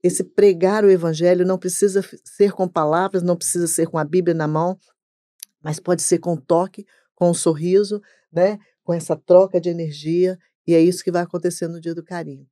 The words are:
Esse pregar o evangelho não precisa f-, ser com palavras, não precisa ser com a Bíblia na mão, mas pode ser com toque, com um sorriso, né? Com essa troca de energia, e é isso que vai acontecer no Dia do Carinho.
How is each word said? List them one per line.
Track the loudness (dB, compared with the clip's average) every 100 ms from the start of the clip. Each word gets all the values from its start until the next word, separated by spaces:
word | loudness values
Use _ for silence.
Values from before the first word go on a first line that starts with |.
Esse | -2 -2
pregar | -4 4 4 4 0 4 4
o |
evangelho | 4 2 0 2 2 0
não | -2
precisa | -4 -2 0 0
f-, | -6 -16
ser | -20 0 0
com | 2 -4
palavras, | 0 0 0 0 -2
não | -2 -2
precisa | -2 -2 -2
ser | -2 -2
com | -2
a | 0
Bíblia | 0 0 -2
na | -2
mão, | 0 -2 -6 _ _ _ _ _ _ -20 _
mas | -10 -8
pode | -2 -2
ser | 0 -2
com | -2 -6
toque, | 0 0 0 -8 -20 _ _ _
com | 0
um |
sorriso, | 2 0 -2 0 0 0 -6 _ _ _
né? | 0 0 0 _ _
Com | -6
essa | -6 -4 -6
troca | 4 4 6 0
de | -2
energia, | -6 -8 -8 -4 0 0 -2 _ _ 2
e |
é | 4
isso | 4 2
que | -4
vai | -4
acontecer | -4 -4 -6 -4 -8
no | -8
Dia | -10 -10
do |
Carinho. | -10 -12 -12 -16 -20